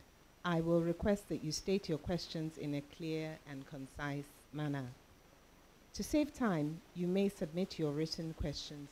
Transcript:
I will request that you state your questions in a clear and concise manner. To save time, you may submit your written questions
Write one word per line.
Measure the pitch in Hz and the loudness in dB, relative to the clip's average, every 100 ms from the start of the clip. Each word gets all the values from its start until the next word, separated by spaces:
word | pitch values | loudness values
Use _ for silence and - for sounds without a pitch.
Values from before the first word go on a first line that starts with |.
| - - - - 175 | -20 -20 -20 -6 0
I | 170 | 2
will | 165 170 | 4 4
request | 170 170 220 202 - | 4 2 2 2 0
that | 156 | -4
you | 156 | -2
state | 151 - 196 - | -2 2 2 2
your | 151 | -2
questions | - 170 - 165 156 - | 0 -2 -2 -4 -4 -4
in | 147 143 | -2 -2
a | 147 - | -4 -6
clear | 165 156 156 156 - | -2 -2 -2 -6 -10
and | 139 135 | -10 -10
concise | 143 135 - 143 143 139 - - | -10 -10 -4 -2 -2 -4 -12 -10
manner. | 147 151 143 127 127 - - - - - - - - - - | -2 0 0 -2 -8 -18 -20 -20 -20 -20 -20 -20 -20 -10 -6
To | |
save | 202 302 294 | 2 4 4
time, | - 240 170 147 165 - | 2 2 4 2 -2 -8
you | 175 175 | -2 2
may | 190 202 | 4 4
submit | - 165 160 185 - | 2 -4 -2 -2 0
your | 156 | 0
written | 143 160 - 165 | 0 -2 -2 -4
questions | 160 160 143 - 147 143 | -2 -2 -2 -6 -10 -12